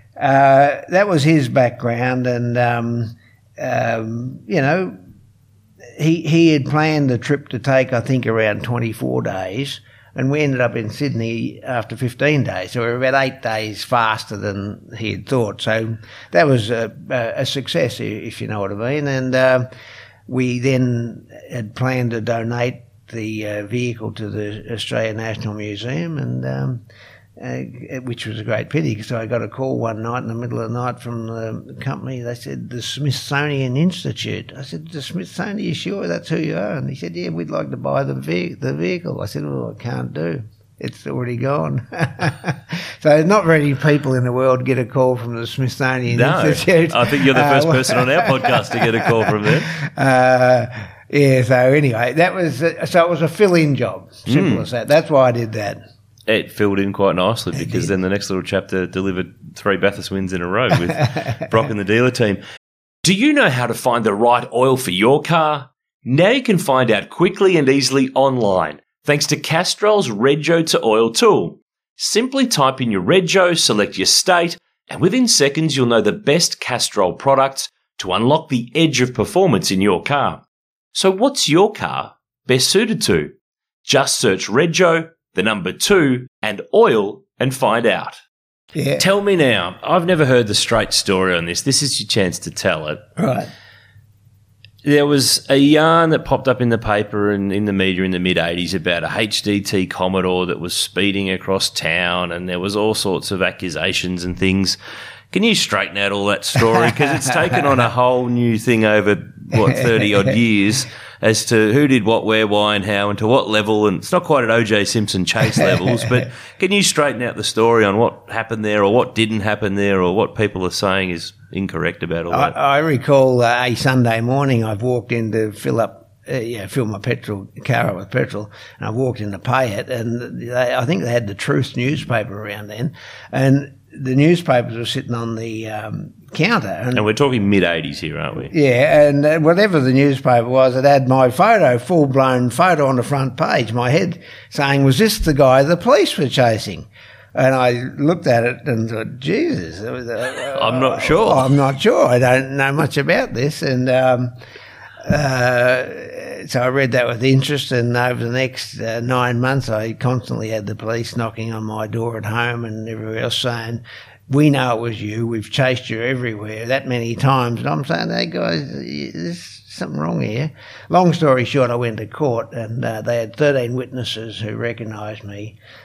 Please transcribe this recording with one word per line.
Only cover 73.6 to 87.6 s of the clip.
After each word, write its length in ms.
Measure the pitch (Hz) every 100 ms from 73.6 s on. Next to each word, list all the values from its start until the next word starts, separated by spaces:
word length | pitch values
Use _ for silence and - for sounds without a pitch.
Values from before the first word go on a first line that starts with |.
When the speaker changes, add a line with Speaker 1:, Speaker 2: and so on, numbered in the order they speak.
| - 104 101 -
Speaker 2:
your 80 | -
state, 520 | - - 175 170 - _ _ -
and 120 | -
within 260 | 175 254 240
seconds 480 | - 139 151 160 135
you'll 120 | 120
know 140 | 113
the 100 | 104
best 480 | - 139 160 - -
Castrol 540 | - 123 - 104 90
products 560 | 85 139 135 135 - - _ _ -
to 120 | 95
unlock 380 | 92 120 165 -
the 200 | 127 - 156
edge 260 | 160 123
of 140 | 123 117
performance 560 | 101 175 190 98 -
in 100 | 95
your 220 | 101 85
car. 400 | - 143 107 - _ _ _ _ _
So 160 | - 190
what's 400 | 190 262 269 143
your 220 | 160 208
car 440 | - 80 65 - _ _ _ -
best 220 | 127 -
suited 340 | 196 226 185
to? 280 | - 85 73 - _ _ _ _
Just 360 | - 135 135 -
search 280 | 117 95 -
Rego, 640 | 117 170 151 175 165 160 _ _
the 80 | -
number 300 | 107 104 90
two, 560 | - - 196 139 127 127 _
and 180 | 107 101 -
oil 520 | - 220 110 101 - _ -
and 120 | 127
find 360 | 131